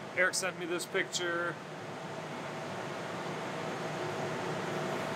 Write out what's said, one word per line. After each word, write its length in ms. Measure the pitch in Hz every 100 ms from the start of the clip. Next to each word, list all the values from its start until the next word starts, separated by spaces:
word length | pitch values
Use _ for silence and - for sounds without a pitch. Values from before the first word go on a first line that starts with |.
| - 175
Eric 160 | 180
sent 240 | - 185 170
me 80 | 170
this 200 | 175 -
picture 720 | 190 175 - 175 170 170 151 - - - - - - - - - - - - - - - - - - - - - - 180 180 185 - - - 175 156 - 151 147 - -